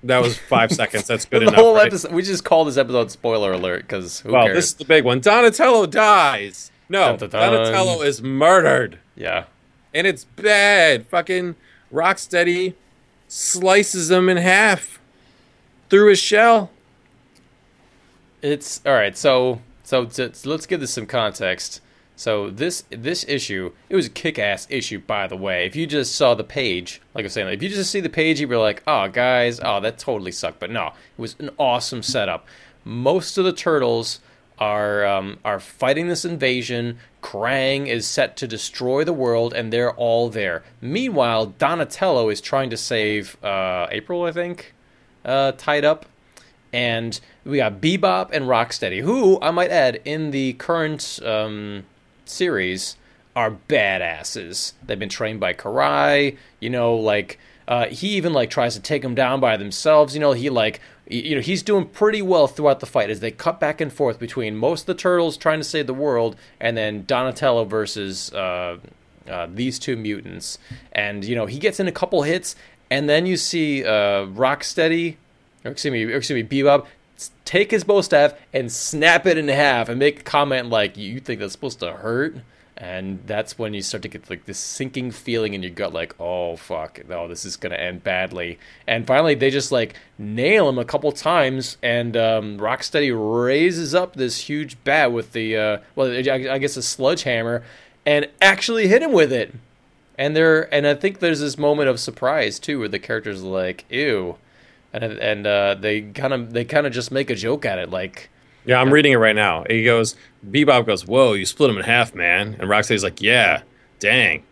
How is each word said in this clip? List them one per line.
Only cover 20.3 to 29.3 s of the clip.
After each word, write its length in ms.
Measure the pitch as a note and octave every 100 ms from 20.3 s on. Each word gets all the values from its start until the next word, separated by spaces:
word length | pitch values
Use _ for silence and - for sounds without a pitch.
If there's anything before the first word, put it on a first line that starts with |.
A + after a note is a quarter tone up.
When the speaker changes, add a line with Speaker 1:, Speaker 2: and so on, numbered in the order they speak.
Speaker 2:
so 160 | - C3
let's 160 | D#3+ -
give 140 | F3+
this 120 | C3
some 140 | - G#2+
context. 720 | B2+ A2 F#2+ F#2+ F#2 - - _ _ _ _
So 340 | - G#2+ G2+
this, 340 | G2 D#3+ F3 -
this 340 | A#2 A#2+ F3 -
issue, 440 | C#3 A#2+ G2 F2+ - _
it 80 | F#3+
was 100 | B2+
a 40 |
kick-ass 560 | - E3 D3+ G#2 G2 -
issue, 280 | C3+ - G#2
by 260 | - G#2+ F#2+
the 100 | F#2+
way. 280 | F#2+ F2+ F2+
If 80 | C#3+
you 100 | D#3+
just 280 | D3 B2+
saw 200 | - C3
the 100 | A#2
page, 560 | G#2 - B2+ F2+ F2+ - _
like 100 | -
I 20 | G2+
was 60 |
saying, 160 | A2+ F#2+
if 140 | G2
you 60 | F#3
just 220 | G3+ F#3+
see 100 | G#3
the 80 | E3
page, 300 | - D#3+ D3+
you'd 100 | C#3+
be 60 | A#2+
like, 260 | G#2+ G#2 -
"Oh, 220 | C#3+ G2
guys, 500 | A#2+ B2